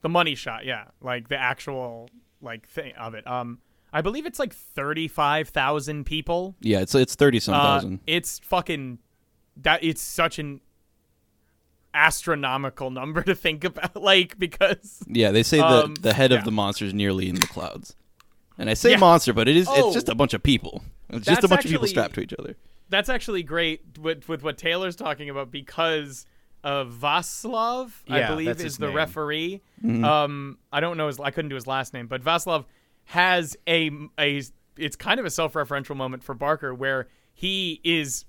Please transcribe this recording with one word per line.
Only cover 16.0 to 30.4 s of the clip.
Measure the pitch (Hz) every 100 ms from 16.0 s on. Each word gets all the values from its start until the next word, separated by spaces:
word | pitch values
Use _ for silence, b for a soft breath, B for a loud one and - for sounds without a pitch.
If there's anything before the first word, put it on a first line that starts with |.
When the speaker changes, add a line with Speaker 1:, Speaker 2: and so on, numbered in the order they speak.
| 104
Speaker 2:
head | 107 131
of | 123
Speaker 1:
yeah. |
Speaker 2:
the | 104
monster | 107 101 101
is | 101
nearly | 101 101 95 92
in | 90
the | -
clouds. | - 85 - - - _ _ _ _ _ -
And | 107
I |
say | 110 -
Speaker 1:
Yeah. | 202
Speaker 2:
monster, | 185 170 -
but | 113 113
it | 160
is, | 185
Speaker 1:
Oh. | 277 233
Speaker 2:
it's |
just | 214 -
a |
bunch | 113 139
of | -
people. | 123 127 80 - - - -
It's | 117 104
just | 247
a |
Speaker 1:
That's | 196
Speaker 2:
bunch | 185
of | 269
people | 160
Speaker 1:
actually | 214
Speaker 2:
strapped | 180 104
to | -
each | - -
other. | - - - - -
Speaker 1:
That's | 196 208
actually | 247 - 196
great | 151 160 170 156 - 147
with, | 156 160 -
with | 160
what | 147 143
Taylor's | 165 170 185 175
talking | 160 143 147
about, | 139 131
because, | 143 135 - 165 156 143 131 - _ _ -
uh, | 143 139
Vaslov, | 127 117 143 160 175 - - 233 226 247 254 - -
I | 147
Speaker 3:
Yeah, | 117
Speaker 1:
believe, | 156 160
Speaker 3:
that's | 160
Speaker 1:
is |
Speaker 3:
his | 160 127
Speaker 1:
the | 147
Speaker 3:
name. | 143
Speaker 1:
referee. | 156 - 151 151 165 196 _ -
Speaker 2:
Mm-hmm. | 226 117
Speaker 1:
Um, | 147 151 147 143